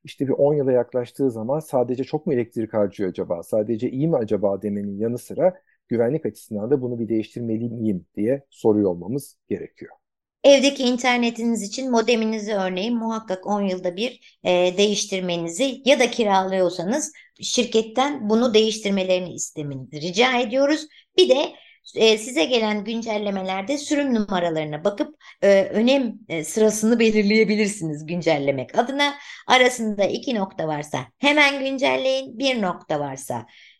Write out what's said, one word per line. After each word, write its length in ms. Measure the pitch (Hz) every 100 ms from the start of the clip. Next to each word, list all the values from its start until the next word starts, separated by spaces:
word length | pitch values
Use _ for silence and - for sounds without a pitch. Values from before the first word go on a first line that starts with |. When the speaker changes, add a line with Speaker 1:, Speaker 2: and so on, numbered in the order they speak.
Speaker 1:
işte 240 | - - 135
bir 60 |
on 200 | - 143
yıla 180 | 151 135
yaklaştığı 600 | 127 120 127 120 - 135
zaman 280 | 110 110 147
sadece 440 | - 135 120 127
çok 240 | 131 151 -
mu 60 |
elektrik 400 | 123 113 - 110
harcıyor 360 | 110 101 - 95
acaba, 340 | 90 90 85
sadece 480 | 82 113 107 110 120
iyi 160 | 127 160
mi 80 | 147
acaba 460 | 107 104 98 98
demenin 360 | 104 101 101 98
yanı 200 | 113 120
sıra 360 | - 104 180 185 _ _ _
güvenlik 380 | 117 117 151 110
açısından 460 | - - 104 110
da 100 | 143
bunu 180 | 123 120
bir 100 | 110
değiştirmeli 600 | 110 104 - 117 110 120
miyim 360 | 117 110 92 - -
diye 280 | 107 139 -
soruyor 400 | - 117 104 98
olmamız 480 | 87 87 139 - _ -
gerekiyor. 420 | 90 76 _ - - _ _ _ _ 269
Speaker 2:
Evdeki 380 | 277 269 277
internetiniz 800 | 247 247 254 247 233 233 233 220
için 280 | 196 - 262
modeminizi 640 | 233 226 233 220 220 208
örneğin 440 | 202 185 185 220 240
muhakkak 500 | 226 220 220 185 -
on 140 | 202
yılda 340 | 196 185 180 175
bir, 420 | 247 - _ _
e, 340 | 175 180 180 180
değiştirmenizi 1040 | 208 202 - 190 180 175 170 165 269 233 233
ya 140 | 285
da 120 | 240
kiralıyorsanız 1000 | - 208 190 190 190 180 175 175 285 - - - _
şirketten 880 | - - 226 226 220 220 277 285 208
bunu 240 | 220 247
değiştirmelerini 800 | 214 220 214 202 196 185 185 180
istemenizi 680 | 170 - - 147 135 127 151
rica 380 | 170 180 247 247
ediyoruz. 480 | 240 262 285 302 - _ _ -
Bir 120 | 370
de, 240 | 254 - - - _ - -
e, 220 | 226 214
size 280 | 220 262 302
gelen 380 | 240 214 214
güncellemelerde 960 | 202 233 226 208 202 196 185 190 196 285
sürüm 360 | - 294 285 226
numaralarına 680 | 202 190 170 160 151 151
bakıp, 320 | 190 202 302 - - -
e, 220 | 202 196
önem, 500 | 190 202 233 277 233 - -
e, 140 | 160
sırasını 560 | 151 220 214 214 214 233
belirleyebilirsiniz 1080 | 226 214 202 220 208 208 208 202 160 147 156
güncellemek 720 | 175 160 147 139 135 123 -
adına. 360 | 247 277 285 277 - - -
Arasında 560 | 254 247 247 220 202
iki 320 | 190 233 - 226
nokta 320 | 196 - 160
varsa 380 | 147 147 135 - _
hemen 420 | 285 302 285 277
güncelleyin, 760 | 269 269 269 262 262 262 269 226
bir 220 | 269 247
nokta 380 | 190 - - 151
varsa 460 | 143 135 - 120 113 - -